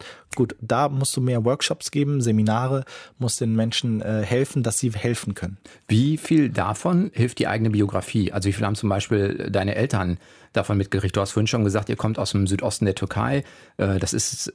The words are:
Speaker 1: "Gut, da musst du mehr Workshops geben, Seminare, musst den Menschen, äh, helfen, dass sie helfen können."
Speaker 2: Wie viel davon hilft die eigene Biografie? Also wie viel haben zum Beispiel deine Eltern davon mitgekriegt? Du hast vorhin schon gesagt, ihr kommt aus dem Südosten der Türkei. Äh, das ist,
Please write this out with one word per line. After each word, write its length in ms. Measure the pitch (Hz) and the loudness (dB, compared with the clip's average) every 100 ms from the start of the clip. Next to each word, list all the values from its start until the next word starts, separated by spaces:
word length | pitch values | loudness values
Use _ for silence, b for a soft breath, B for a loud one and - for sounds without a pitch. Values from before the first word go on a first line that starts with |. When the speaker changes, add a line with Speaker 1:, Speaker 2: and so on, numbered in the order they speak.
| B B - - | B B -6 -2
Speaker 1:
"Gut, 200 | 120 - | -2 -2
da 260 | 113 120 143 | -2 2 2
musst 260 | 135 135 - | 0 -2 0
du 40 | |
mehr 220 | 127 123 | 0 2
Workshops 480 | 113 131 - - - | 0 0 -2 -4 -4
geben, 300 | 147 143 143 | -2 0 2
Seminare, 640 | 120 107 107 110 131 135 B B B - | 2 4 4 2 0 -2 B B B -6
musst 220 | 117 - | -4 -2
den 140 | 117 110 | 0 0
Menschen, 460 | 113 - 120 110 | 0 -2 -2 -2
äh, 200 | 107 110 | -2 -2
helfen, 400 | 101 123 139 139 | 0 0 0 0
dass 160 | 113 - | -2 0
sie 120 | 123 | -2
helfen 420 | 104 120 120 110 | -2 -2 -2 -4
können." 240 | 98 92 98 B B - | -6 -8 -10 B B 0
Speaker 2:
Wie 300 | 107 139 156 | 2 4 0
viel 320 | - 165 135 | 2 4 4
davon 640 | - 92 107 175 175 196 | 2 -2 0 2 2 2
hilft 260 | - 123 - | 0 0 0
die 80 | - | 0
eigene 220 | 107 110 | 0 2
Biografie? 640 | 104 101 95 - 110 90 | 2 2 0 -2 0 0
Also 160 | 98 98 | 0 -2
wie 60 | |
viel 120 | 95 104 | 0 -2
haben 100 | 104 | 0
zum 120 | 101 | 0
Beispiel 600 | 98 - 107 101 - - | 0 2 2 2 -2 -2
deine 240 | 101 98 101 | 0 0 0
Eltern 420 | 131 104 90 87 B B B | 0 0 0 -4 B B B
davon 240 | 107 - 101 | -2 0 0
mitgekriegt? 380 | 98 98 95 104 | 0 0 0 0
Du 60 | |
hast 100 | 98 | 0
vorhin 160 | 107 107 | 0 0
schon 160 | 117 104 | 2 2
gesagt, 240 | 107 104 | 0 -2
ihr 60 | - | -2
kommt 200 | 110 113 | -2 -2
aus 140 | - | -2
dem 160 | 101 95 | 0 2
Südosten 380 | 98 101 - 101 | 0 -2 0 0
der 100 | - | 0
Türkei. 480 | 95 101 117 139 B B B - | -4 -2 0 -2 B B B -2
Äh, 220 | 98 95 | 0 0
das 140 | - | 0
ist, 340 | 113 - - - | -2 -4 -4 -6